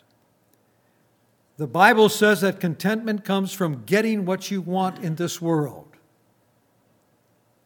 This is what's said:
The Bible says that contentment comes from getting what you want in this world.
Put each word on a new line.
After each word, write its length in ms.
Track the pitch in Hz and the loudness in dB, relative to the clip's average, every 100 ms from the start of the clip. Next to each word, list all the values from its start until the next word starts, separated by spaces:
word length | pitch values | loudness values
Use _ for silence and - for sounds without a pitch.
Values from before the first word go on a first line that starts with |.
| _ _ _ _ _ _ _ _ _ _ _ _ _ _ _ - | _ _ _ _ _ _ _ _ _ _ _ _ _ _ _ -12
The 100 | 147 | -6
Bible 400 | 160 202 220 214 | 4 6 8 4
says 320 | - 214 202 | 6 2 4
that 220 | 190 190 | 0 0
contentment 640 | 180 156 185 220 226 208 202 | -4 -2 -2 -2 -2 -6 -4
comes 260 | 196 190 | -4 -4
from 320 | - 175 135 107 | -4 -4 -4 0
getting 380 | 202 226 214 | 0 2 -2
what 260 | 180 185 - | -2 -4 -4
you 120 | 196 | -6
want 380 | 170 185 185 185 | -4 -2 -2 -4
in 160 | 170 156 | -6 -4
this 260 | 175 - | -4 -4
world. 560 | 165 165 143 87 76 - _ _ _ _ _ _ _ _ _ _ _ _ _ _ _ _ | -2 0 -2 -8 -20 -20 _ _ _ _ _ _ _ _ _ _ _ _ _ _ _ _